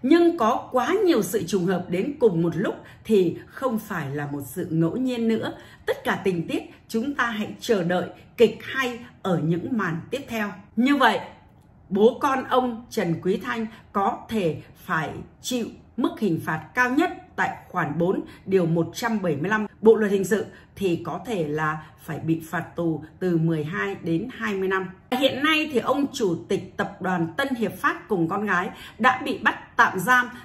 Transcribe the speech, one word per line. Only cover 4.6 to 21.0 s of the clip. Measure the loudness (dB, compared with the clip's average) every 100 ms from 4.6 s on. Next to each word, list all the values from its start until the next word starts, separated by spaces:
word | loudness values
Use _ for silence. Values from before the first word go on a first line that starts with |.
| -2
ngẫu | 2 2 0
nhiên | -2 0 0
nữa. | 0 -2 -10 -18 -12 -6
Tất | -4
cả | -2 0
tình | 0 -2 -2
tiết | -4 -6 -20 _
chúng | -4 -2 -2
ta | -2
hãy | -2 -6 -8
chờ | 0 2
đợi | 2 0 -2 -10 -20 4
kịch | 4 4
hay | -8 -4 -4 -4 -14 -8
ở | 0 0
những | 2 0 0 -2
màn | -2 -4 -6
tiếp | -8 -4
theo. | -4 -4 -6 -8 0
Như | 4 6
vậy, | 4 4 -4 -18 -20 -20 -20 -20 -4
bố | 6 6 6
con | 0 0 2
ông | 0 0 -4 -8
Trần | -4 -2 0
Quý | 0 -2
Thanh | -4 -6 -6 -10 -6
có | 0 0 -2 -4
thể | -2 0 -2 -10 -20
phải | -6 -4 -4 -8 -14 -14
chịu | -6 -4 -4 -10 -16 -2
mức | -2 0
hình | -2 0 -2
phạt | -6 -6 0
cao | 2
nhất | 2 0 -2 -14 -4
tại | -4 -4 -8
khoản | -4 -4 0
bốn | 0 0 -4 -14 0
điều | 2 4
một | 2 0
trăm | -2 -2 -2
bảy | -2 -2
mươi | -2
lăm | -2 -2 4
Bộ | 6 8
luật | 6
hình | 2
sự | 2 0 -2 -12 -20 -4
thì | -2 -2